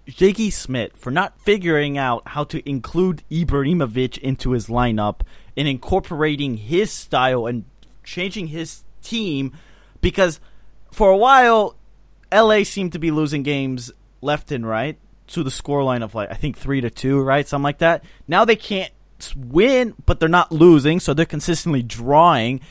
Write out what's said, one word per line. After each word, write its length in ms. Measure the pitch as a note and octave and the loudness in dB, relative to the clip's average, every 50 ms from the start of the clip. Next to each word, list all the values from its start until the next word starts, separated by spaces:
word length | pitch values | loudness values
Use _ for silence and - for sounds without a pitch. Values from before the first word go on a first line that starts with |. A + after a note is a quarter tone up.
| _ | _
Ziggy 440 | - B2+ - F#3 G3 G3 G#3+ A3+ G3+ | -16 0 2 2 2 4 2 -2 -4
Smith 420 | - - - - B2+ B2+ G#2+ - - | -4 -6 -6 -6 -6 -6 -6 -8 -10
for 160 | - - - | -12 -8 -4
not 280 | - E3+ G3 - - _ | -2 -2 -4 -4 -6 _
figuring 560 | - G#3 G#3 G#3+ F3+ E3+ D#3+ D3 D3 C#3+ C#3 | -2 0 0 0 0 0 0 0 -2 -2 -4
out 340 | C#3 C#3 B2+ A#2+ A#2 - - | -4 -2 -2 -4 -4 -6 -8
how 140 | - D3 D3 | -8 -8 -8
to 220 | - - C#3+ - | -6 -8 -10 -8
include 540 | D3 C#3 C3 - - - E3 F#3 F#3 F3+ D3 - - | -6 -8 -8 -8 -6 -2 0 0 0 -2 -4 -8 -6
Ibrahimovic 880 | D3+ E3 E3+ B2+ C#3+ C#3+ C#3 C#3 F3+ F3 C#3 A#2+ G#2+ B2+ C3 B2 - | -4 -2 -2 0 0 0 0 0 0 0 0 -2 -2 -2 -4 -4 -6
into 360 | - - C3+ C3+ - - A#2 B2+ | -6 -6 -6 -4 -2 -2 -2 -2
his 120 | A#2+ G2 | -2 -4
lineup 540 | G2+ A#2 B2 B2 A#2+ A2+ G#2+ G#2 G#2 G2+ - - - - - - - - | -2 -2 0 0 0 0 0 -2 -2 -2 -4 -6 -8 -10 -12 -20 -10 -6
and 120 | - C#3+ | -4 -2
incorporating 920 | D3+ C3+ B2 - - F#3 F#3 F3+ - F3+ C#3+ D#3 D#3 D3+ C#3 C#3+ C#3 A#2+ | -2 -4 -4 -4 -2 -2 -2 -2 -4 -4 -2 -2 -2 -2 -2 -4 -4 -6
his 320 | A2 G#2 G#2+ E3 F3+ G#3+ - | -8 -6 -2 0 0 0 -2
style 560 | - - - - - C3+ B2+ C3 C3 B2 A2 | -4 -8 -6 -4 -2 0 2 2 0 0 -2
and 200 | A#2 B2 A#2 G2+ - - _ - - - - - | -4 -6 -8 -10 -12 -18 _ -20 -20 -20 -20 -20
changing 440 | - - F3+ F3+ G3 F3+ A3 F3+ | -14 -10 -8 -8 -6 -6 -8 -10
his 360 | D#3 D3+ E3 D#3+ D#3 - - - - - - - | -8 -8 -10 -10 -10 -12 -14 -16 -20 -20 -18 -12
team, 500 | - A3+ A#3 A3 F#3+ D3+ C3+ C3+ C3 - - - - - - _ _ - - | -8 -6 -6 -4 -4 -4 -4 -4 -6 -8 -12 -20 -20 -20 -20 _ _ -6 -4
because 380 | - F3+ - - F#3+ F3 D#3 - - - - - - - - - - - | -2 -2 2 2 2 2 0 -4 -12 -20 -20 -20 -20 -20 -20 -20 -20 -10
for 200 | - - G#3+ G3 | -2 4 4 6
a 60 | F#3+ | 6
while 580 | G3 A3+ B3+ C#4 C4 B3+ A#3 A3+ A3 G#3 - - - - - _ _ _ _ _ _ _ _ | 6 6 6 8 8 8 6 6 4 2 0 -4 -10 -20 -20 _ _ _ _ _ _ _ _
L 200 | F3+ G3+ A3+ G#3+ | 4 4 6 6
A 120 | G#3+ G#3+ G3+ | 4 4 2
seemed 300 | - - G3+ F#3+ F3 D3 | 0 -2 -6 -6 -6 -4
to 60 | D#3 | -4
be 120 | D3+ E3 | -2 -2
losing 320 | D3+ D3+ D#3 C#3+ D3+ C#3+ C3+ | 0 0 -2 -2 -2 -4 -2
games 480 | C#3+ D3 C#3 C3+ C3 C3 B2 A#2+ A#2+ - _ _ _ _ _ | -2 -2 -2 -2 -4 -6 -8 -10 -12 -16 _ _ _ _ _
left 300 | - C#3 D3 D3 - - | -4 -4 -4 -4 -4 -6
and 160 | D3 B2 A2+ | -8 -6 -6
right 300 | A2+ A2 A2 B2 D3+ D#3 - _ _ _ _ _ | -4 -4 -4 -4 -6 -8 -12 _ _ _ _ _
to 160 | - - F3+ D3+ | -10 -8 -6 -4
the 60 | C3 | -4
scoreline 540 | - - - - C#3+ C#3+ C#3 C3 B2+ A#2+ A2+ | -6 -6 -4 -2 -2 0 0 0 0 -2 -4
of, 100 | G#2 G#2 | -6 -8
like, 160 | A2+ G2+ - | -8 -8 -8
I 60 | - | -6
think 220 | G#2+ - D3 - | -6 -6 -6 -6
three 240 | - - C3 C#3 C#3 | -6 -6 -4 -2 -2
to 80 | A#2+ A#2 | -2 -4
two, 300 | - - - C3 C#3 C#3 | -6 -4 -2 0 0 0
right? 260 | C3+ C3+ C3+ D3 C#3+ | 2 2 0 0 0
Something 160 | - - C#3+ C#3+ | -2 -4 -4 -4
like 160 | C#3+ C#3+ - | -4 -2 0
that. 240 | E3 E3 E3+ D3 - - - - - | 2 2 2 0 -4 -12 -20 -18 -8
Now 180 | - D#3+ F#3 A3+ | 0 2 2 4
they 100 | A3+ A3+ | 4 2
can't 360 | - - - G#3 F#3+ F#3 - - - - _ - - | 0 -2 -6 -6 -6 -6 -8 -12 -20 -20 _ -20 -16
s-, 160 | - - - | -12 -10 -10
win, 600 | C#3 C3 A#2+ B2+ E3 G#3 C4 C4+ B3+ B3 A3 - - - | -10 -8 -2 2 2 4 4 4 2 0 -2 -6 -4 -2
but 140 | - - - | 0 0 2
they're 100 | E3 D#3+ | 2 2
not 220 | E3+ F3+ E3+ - | 2 2 2 0
losing, 480 | D#3+ D3+ D#3+ F3+ E3 D3 B2+ D3+ D#3+ F#3 | 4 6 8 8 8 8 6 2 0 0
so 140 | - - C#3 | 0 -2 0
they're 120 | D3 E3 | 0 -2
consistently 560 | - - D3 - - E3+ - - E3+ D3+ C3 | -2 -4 -6 -4 -2 -2 -2 -2 -2 -2 -2
drawing, 800 | A#2+ A#2 - A2+ A#2 B2+ C#3+ D3+ E3+ F3 D#3+ B2 A2 A#2 C3 C3 - - | -4 -6 -10 -8 -2 2 4 6 6 6 6 4 0 -2 -4 -6 -8 -14